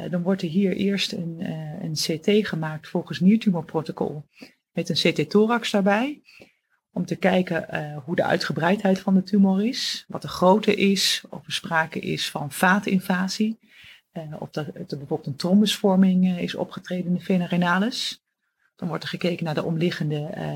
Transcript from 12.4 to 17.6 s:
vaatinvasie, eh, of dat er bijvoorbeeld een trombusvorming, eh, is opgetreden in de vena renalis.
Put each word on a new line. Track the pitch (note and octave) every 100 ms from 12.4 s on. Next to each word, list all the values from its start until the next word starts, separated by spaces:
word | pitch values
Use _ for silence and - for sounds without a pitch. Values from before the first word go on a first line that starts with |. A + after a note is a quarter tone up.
| D3
vaatinvasie, | - F3+ F#3 - F#3+ - F3+ F#3+ - G#3+ A3 _ - - - _
eh, | E3+ D#3 D#3
of | -
dat | - D3
er | - F3+ D3
bijvoorbeeld | C#3 D#3 -
een | B2+
trombusvorming, | F3 G3+ G#3+ - G3+ F#3 F#3+ F#3 F#3
eh, | F3
is | F3+ -
opgetreden | F3+ - - F3+ E3+
in |
de | F3
vena | - F#3 E3+
renalis. | F3